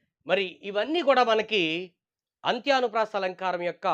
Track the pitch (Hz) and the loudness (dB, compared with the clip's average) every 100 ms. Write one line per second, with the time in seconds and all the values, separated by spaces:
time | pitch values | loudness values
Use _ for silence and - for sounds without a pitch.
0 | _ _ - 190 185 - 190 196 240 339 | _ _ -2 0 0 -8 -8 -4 -2 0
1 | 277 254 226 220 220 214 160 165 185 _ | 2 4 4 2 2 0 0 -2 -8 _
2 | _ _ _ _ 143 233 277 262 240 226 | _ _ _ _ -4 -2 2 2 2 0
3 | 214 202 190 180 185 180 175 165 190 | -2 -2 -4 -4 -4 -2 -4 -4 -2